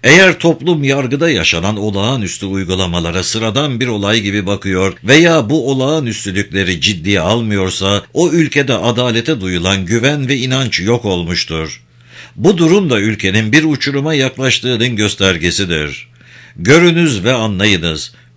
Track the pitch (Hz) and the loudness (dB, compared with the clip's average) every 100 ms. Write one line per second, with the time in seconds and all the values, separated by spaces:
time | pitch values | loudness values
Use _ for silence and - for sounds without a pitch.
0 | - 165 185 160 170 160 156 165 135 139 | 4 6 6 4 2 2 0 0 0 0
1 | 127 135 165 117 80 85 95 107 107 98 | -2 0 0 0 0 0 -2 -2 -2 -2
2 | 107 131 95 - 98 95 90 92 92 87 | -2 -2 -4 -6 -6 -4 -2 -2 -2 -2
3 | 85 87 90 110 110 110 147 117 123 107 | -2 -2 -4 -4 -2 -2 -4 -4 -4 -2
4 | 101 113 101 101 95 101 98 92 95 - | 0 0 0 -2 -2 -4 -2 0 0 -2
5 | 101 143 170 160 110 156 127 131 131 160 | 2 4 6 4 2 0 0 0 0 0
6 | 123 107 101 95 98 95 92 87 - 92 | -2 -6 -4 -4 -2 -2 -2 0 -2 -2
7 | 85 98 82 117 113 101 95 - 98 101 | -2 0 0 0 0 -2 -2 -2 -2 -2
8 | - 147 170 165 151 147 135 113 107 117 | -2 0 2 2 2 0 0 0 0 0
9 | 123 113 117 143 92 90 92 98 90 113 | 0 0 -2 -2 -2 -2 0 -2 0 0
10 | 127 147 127 135 127 131 123 - 95 120 | 0 0 -2 -2 -2 -2 -2 -2 0 0
11 | 104 90 82 87 - 80 80 - _ _ | 0 -2 -2 -4 -4 -6 -6 -10 _ _
12 | _ - - - 147 175 165 196 180 110 | _ -20 -18 0 2 4 4 4 2 0
13 | 107 107 95 104 110 143 156 139 143 139 | 0 -2 0 0 2 2 2 0 -2 -2
14 | 147 151 131 - 131 - 123 117 123 110 | -2 0 -2 -2 -2 -2 -2 -2 -2 0
15 | 107 - 95 85 85 82 95 82 73 - | -2 0 0 0 0 0 -2 -2 -4 -8
16 | - - - - - - 90 156 175 170 | -16 -20 -20 -20 -20 -4 2 4 6 4
17 | 165 107 95 127 110 92 104 92 82 78 | 2 2 0 0 0 0 2 2 0 -4
18 | - - _ | -8 -16 _